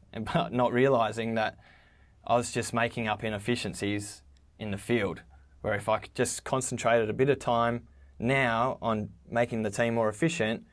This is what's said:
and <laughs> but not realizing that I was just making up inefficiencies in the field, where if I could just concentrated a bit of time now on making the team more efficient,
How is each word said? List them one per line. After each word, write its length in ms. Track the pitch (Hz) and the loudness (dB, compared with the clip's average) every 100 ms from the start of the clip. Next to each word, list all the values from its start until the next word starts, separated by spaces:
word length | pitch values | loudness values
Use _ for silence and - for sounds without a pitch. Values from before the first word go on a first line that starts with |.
| - | -14
and 140 | 113 | -10
<laughs> 80 | 107 | -2
but 180 | 165 - | -2 0
not 220 | 123 120 | 2 2
realizing 640 | 120 135 123 110 110 113 | 4 4 4 2 -2 -2
that 220 | 113 107 - - - _ _ - _ | 0 -2 -4 -20 -20 _ _ -20 _
I 100 | - | 2
was 160 | 120 117 | 2 2
just 220 | 120 110 | -2 -2
making 340 | 117 117 123 110 | 0 0 0 -2
up 160 | 104 | -2
inefficiencies 1000 | 113 104 107 117 101 - 101 104 101 - - - _ - | -2 -2 0 0 -2 -2 -2 -2 -6 -14 -20 -20 _ -10
in 120 | 107 | -8
the 60 | 98 | -6
field, 440 | - 117 95 - - - - - | 0 0 0 -4 -14 -20 -20 -8
where 120 | 107 | -4
if 140 | 101 107 | -2 0
I 100 | 110 | -2
could 140 | - | -2
just 280 | - 120 - | -4 -2 -4
concentrated 640 | - 131 - 120 117 117 107 | -4 -4 -2 -2 2 4 2
a 40 | |
bit 160 | 107 139 | 2 2
of 100 | 135 | 2
time 480 | - 117 117 120 - - - - | 2 2 2 -2 -8 -20 -20 -6
now 580 | 117 135 123 113 127 - | 0 2 2 2 0 -2
on 280 | 113 107 104 - - | -2 -2 -4 -12 -4
making 340 | 117 120 113 | 0 0 0
the 60 | 107 | -2
team 240 | 113 117 | 0 0
more 140 | 117 107 | 2 0
efficient, 540 | 107 165 - 110 117 - | 2 -2 0 -2 -2 -8